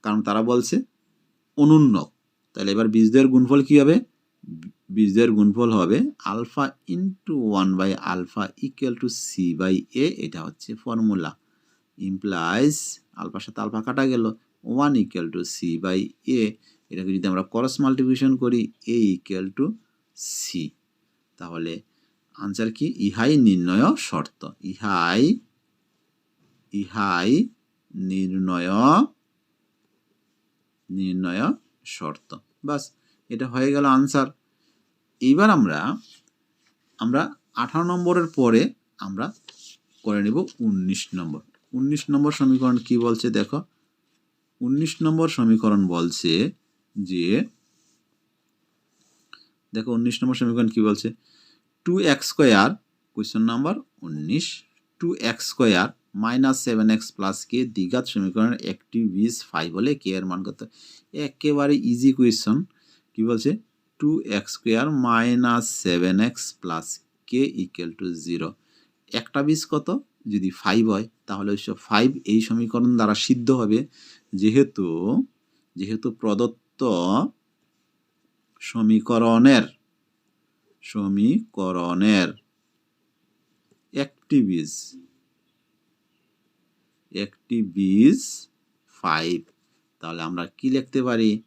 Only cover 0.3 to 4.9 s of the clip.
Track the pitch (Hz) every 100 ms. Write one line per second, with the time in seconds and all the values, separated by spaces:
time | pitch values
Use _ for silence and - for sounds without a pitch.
0.3 | 104 113 123 123 196 262 _ _ _ _
1.3 | _ _ - 147 156 139 95 76 _ _
2.3 | _ _ - 98 101 113 110 110 127 135
3.3 | 127 123 143 135 147 139 190 - _ _
4.3 | _ - 82 80 _ _